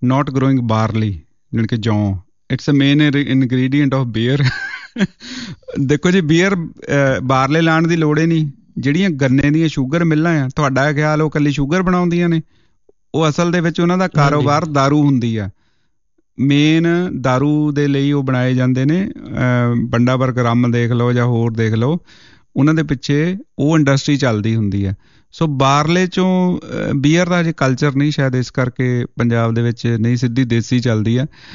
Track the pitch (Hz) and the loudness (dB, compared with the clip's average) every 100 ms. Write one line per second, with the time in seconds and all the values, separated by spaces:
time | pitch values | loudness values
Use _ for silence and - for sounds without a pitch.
0 | 127 135 143 131 135 131 117 110 110 110 | 0 0 0 0 0 0 0 0 0 -2
1 | 107 85 - _ - 117 110 117 113 104 | -4 -6 -12 _ -8 -4 -2 -2 -2 0
2 | 104 92 - _ - 131 - 143 139 147 | 0 -4 -10 _ -8 -6 0 2 4 4
3 | 151 139 127 131 123 127 131 143 143 135 | 2 2 0 0 0 0 0 0 0 0
4 | 123 110 120 139 131 - - - - 233 | -2 -2 0 0 0 -2 -10 -12 -10 -4
5 | 196 - 247 254 226 - - 139 135 147 | -4 -6 -18 -14 -14 -16 -10 -4 0 0
6 | 180 190 151 165 196 196 160 - - 139 | 2 2 2 2 2 -2 -6 -12 -4 0
7 | 135 113 127 131 135 156 165 160 165 170 | 2 0 0 0 2 2 2 2 2 0
8 | 151 151 165 160 151 - _ - 127 160 | 0 0 0 0 -2 -8 _ -6 -2 0
9 | 196 139 139 135 143 156 160 143 131 170 | 0 0 2 2 2 2 0 -2 -2 0
10 | 165 156 170 156 131 - 143 135 147 143 | 0 0 0 0 -2 -2 0 0 0 0
11 | 151 151 156 151 147 143 135 180 185 180 | 0 0 0 0 0 0 -2 0 0 0
12 | 175 175 175 165 - _ _ _ _ _ | 0 0 0 -2 -4 _ _ _ _ _
13 | _ 147 156 143 175 175 170 165 175 185 | _ -2 0 0 0 0 -2 0 0 0
14 | 185 151 143 143 131 147 165 139 135 151 | 0 2 2 2 2 0 0 0 2 2
15 | 143 131 117 110 101 - _ _ _ _ | 2 2 0 -4 -6 -10 _ _ _ _
16 | _ _ _ - 135 143 151 160 170 170 | _ _ _ -4 0 2 4 2 2 0
17 | 180 135 127 127 147 151 151 143 143 139 | -2 -2 0 0 2 0 0 0 0 0
18 | 143 143 135 127 127 127 127 127 139 175 | 0 0 0 0 0 0 0 0 0 0
19 | 208 - - 107 127 123 120 120 117 120 | -2 -8 -10 -2 0 2 0 0 -2 0
20 | 123 127 131 123 120 120 123 120 117 120 | 2 2 0 0 0 2 2 0 0 0
21 | 120 123 120 117 117 113 110 113 123 170 | 0 0 0 0 -2 -2 -2 0 0 -2
22 | - - - - _ - 147 160 147 135 | -8 -20 -20 -20 _ 0 2 2 0 -4
23 | - 143 165 196 - - 143 160 139 139 | -2 0 0 -4 -10 -4 -2 0 2 0
24 | - 143 135 107 113 113 101 98 98 95 | 0 0 0 0 0 -2 -2 -2 -4 -6
25 | _ _ _ - 165 135 135 143 156 180 | _ _ _ -4 -2 0 2 2 2 0
26 | 185 185 185 185 180 - - - 104 143 | 0 0 0 2 0 -2 -6 -6 -4 0
27 | 143 165 175 180 165 - 135 127 147 135 | 2 2 2 0 0 0 0 0 0 0
28 | 151 147 135 127 120 - 127 - 127 123 | 0 0 0 0 -4 -2 -4 -2 -2 -2
29 | - - 120 117 117 113 117 117 120 117 | -4 -2 0 0 0 0 -2 -2 -2 0
30 | 117 120 123 117 123 117 - 127 120 110 | 0 0 0 0 0 0 0 0 0 0
31 | 107 120 151 - - | 0 0 -2 -8 -20